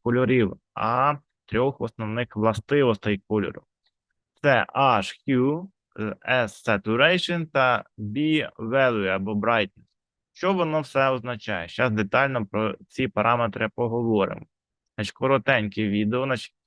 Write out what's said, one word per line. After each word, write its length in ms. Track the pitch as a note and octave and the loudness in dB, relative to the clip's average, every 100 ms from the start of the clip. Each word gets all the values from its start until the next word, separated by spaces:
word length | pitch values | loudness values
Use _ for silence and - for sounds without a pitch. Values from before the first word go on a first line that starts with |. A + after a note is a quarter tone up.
кольорів, 500 | A#2+ A#2+ B2+ B2+ G2+ - _ | 0 2 4 2 2 -2 _
а 420 | - A2 B2 C#3+ C#3+ _ _ _ | -6 -2 2 0 0 _ _ _
трьох 360 | A2+ C3+ - | -2 0 -2
основних 540 | A#2 - G#2+ A2+ A#2+ G#2+ | -8 -6 -6 -4 -6 -2
властивостей 840 | A2 A2 - C#3+ B2+ G#2 G#2+ G2+ - | -2 -2 0 2 2 0 -2 -4 -2
кольору. 340 | G#2+ F#2+ - - _ _ _ _ _ _ _ | -2 -2 -8 -20 _ _ _ _ _ _ _
Це 240 | D3 A#2+ - - | 2 2 2 2
H 380 | C3+ G#2+ F#2+ - - | 2 2 0 -8 0
hue, 400 | B2+ C3 D#3+ F#3+ _ _ - G#2+ - - | 2 2 -2 -8 _ _ -8 -8 -6 -2
S 360 | B2+ A2 - - | 0 0 -4 -2
saturation 760 | G2+ G#2+ A2+ D#3 F3+ - E3+ D#3 | -2 0 2 4 2 -2 -4 -2
та 380 | C#3 B2+ A#2+ - - | 2 2 2 -4 -12
B 520 | G#2 A#2+ D#3 D#3 A2 - | -8 -2 0 0 -2 -8
value 500 | A2+ C3+ C3 A2 F#2+ | -2 2 2 2 0
або 260 | F#2+ G2+ | -2 -2
brightness. 520 | G#2 G#2+ A#2 G2 - _ _ _ _ _ | -2 0 0 0 -8 _ _ _ _ _
Що 200 | - F#3 | -4 0
воно 280 | F#3+ D#3+ D#3 | 0 0 -2
все 280 | C#3+ C#3 C3+ | 0 0 2
означає? 580 | B2+ B2 A#2 - F#2 E2+ | 0 -4 -8 -6 -6 -6
Щас 240 | - B2 | -2 0
детально 540 | G#2+ G2 B2 C3+ B2+ G2+ | 2 2 2 2 0 -4
про 300 | G#2+ A2 - - | -2 -2 -4 -10
ці 200 | - B2+ | -6 -2
параметри 600 | G#2+ A2 A#2+ A#2 G#2 A2 - | 0 2 2 0 -2 -4 -2
поговоримо. 720 | A#2 A#2 A#2 G#2+ F#2+ - - _ _ _ _ - | -2 -2 0 2 0 -4 -16 _ _ _ _ -10
Значить, 180 | G#2+ | -10
коротеньке 720 | - C3 C3+ - B2 G#2 A2 G#2+ | -4 0 2 2 0 0 -2 -2
відео. 360 | G2+ G#2+ B2 | 0 0 -2
Значить, 300 | C3+ B2+ - _ | -2 -4 -6 _